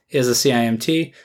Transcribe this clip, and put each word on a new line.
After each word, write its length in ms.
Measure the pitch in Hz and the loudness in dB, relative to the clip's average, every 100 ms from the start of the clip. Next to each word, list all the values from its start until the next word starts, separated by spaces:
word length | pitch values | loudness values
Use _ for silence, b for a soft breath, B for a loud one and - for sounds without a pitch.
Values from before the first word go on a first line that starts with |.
| _ | _
is 160 | 143 123 | -2 0
a 60 | |
C 180 | 120 139 | 2 2
I 120 | 120 | 2
M 140 | 117 113 | 0 -2
T 340 | - 160 160 b | -2 -2 -4 b